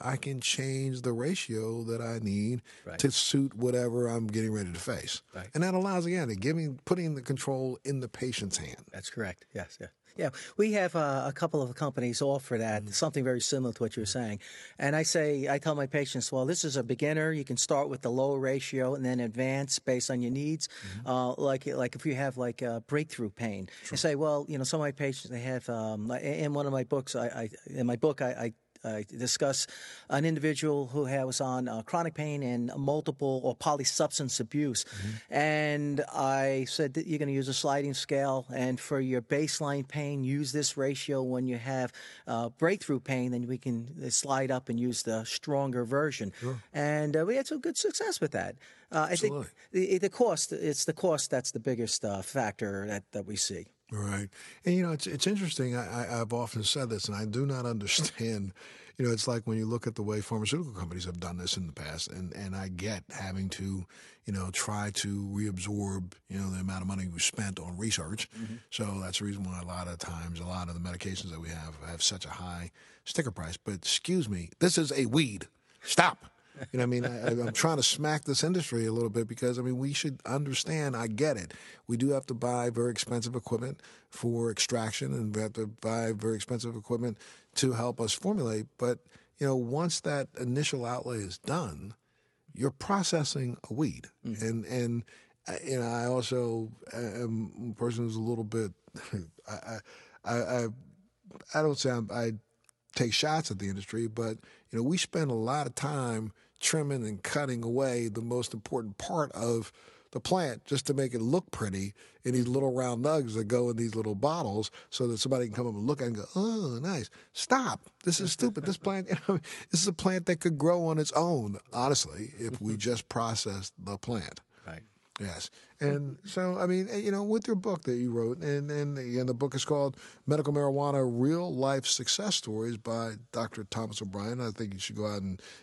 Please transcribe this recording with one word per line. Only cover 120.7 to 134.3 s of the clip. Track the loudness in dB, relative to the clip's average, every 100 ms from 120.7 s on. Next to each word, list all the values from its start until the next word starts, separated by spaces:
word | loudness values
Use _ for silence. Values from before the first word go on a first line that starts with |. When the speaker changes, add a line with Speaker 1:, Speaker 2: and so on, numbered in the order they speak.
| 6 4
Speaker 1:
on | 2
its | 2
own, | 4 4 4 0 -6 -6
honestly, | 2 4 4 2 -4 -10 -6
if | -6 -4
we | -2 0
Speaker 2:
<laughs> |
Speaker 1:
just | 0 -2 -2
processed | 0 0 0 -2 -4 -8 -10
the | -8 -8
plant. | -4 -4 -4 -12 _ _ -16
Speaker 2:
Right. | -16 -16 _ _ -10
Speaker 1:
Yes. | -8 -8 -10 -14 -20 _
And | 0 0 -2 -8
so, | -6 -2 0 2
I | 2
mean, | 2 2 0
you | 0
know, | 0
with | 2 2 2
your | 0
book | 2 -2
that | 0 2
you | 2
wrote, | 2 2 0
and, | 0 0 0
and | -2 0 -2
again, | 0 0 2
the |
book | 2 0
is | 0 2
called | 4 2 0 -16 -10 2
Medical | 2 4
Marijuana, | 4 4 4 4 4 4
Real | 4 4 4 2
Life | 2 4 4 2
Success | 0 2 0 2 0
Stories | 0 -2 -2 -2
by | -2 -2 -2 -6 -6
Doctor | -2 -2 -4 -6
Thomas | -4 -4 -4
O'Brien. | -6 -4 -2